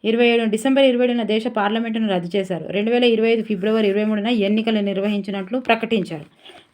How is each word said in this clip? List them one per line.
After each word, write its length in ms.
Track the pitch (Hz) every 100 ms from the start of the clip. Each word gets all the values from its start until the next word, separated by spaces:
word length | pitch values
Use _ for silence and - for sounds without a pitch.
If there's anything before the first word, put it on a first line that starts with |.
ఇరవై 240 | 208 233 240
ఏడు 160 | 233
డిసెంబర్ 400 | 226 214 269 269
ఇరవై 200 | 269 240
ఏడున 180 | 247 240
దేశ 240 | 214 214 233
పార్లమెంటును 600 | 220 202 226 226 226 220
రద్దు 280 | 185 175 202
చేశారు. 320 | 190 170 156
రెండు 220 | 190 214
వేల 140 | 240
ఇరవై 240 | 247 220 226
ఐదు 140 | 226
ఫిబ్రవరి 460 | 214 202 202 220 214
ఇరవై 160 | 196
మూడున 220 | 214 214 208
ఎన్నికలు 540 | 240 196 214 220 214
నిర్వహించినట్లు 800 | 202 190 202 208 196 196 190 247
ప్రకటించారు. 680 | 247 226 226 226 170 160 151 _ - - _